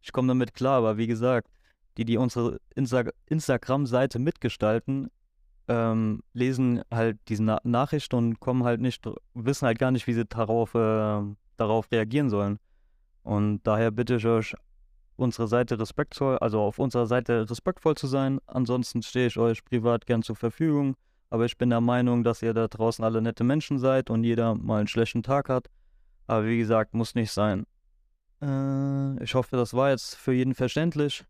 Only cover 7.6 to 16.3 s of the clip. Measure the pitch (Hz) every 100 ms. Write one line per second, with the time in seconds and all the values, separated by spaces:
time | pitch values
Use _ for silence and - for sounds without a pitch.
7.6 | - 117 143 151 - 123 117 113 - 127
8.6 | 120 117 127 - 113 - _ - 117 143
9.6 | 131 117 131 127 - 117 113 113 110 113
10.6 | 113 117 110 110 107 104 101 104 _ -
11.6 | 110 110 - 117 107 139 139 101 101 104
12.6 | _ _ _ _ _ _ - 104 104 104
13.6 | - 107 113 107 120 123 113 113 110 -
14.6 | _ _ _ _ _ - 127 - 113 120
15.6 | 120 110 110 - 151 - 135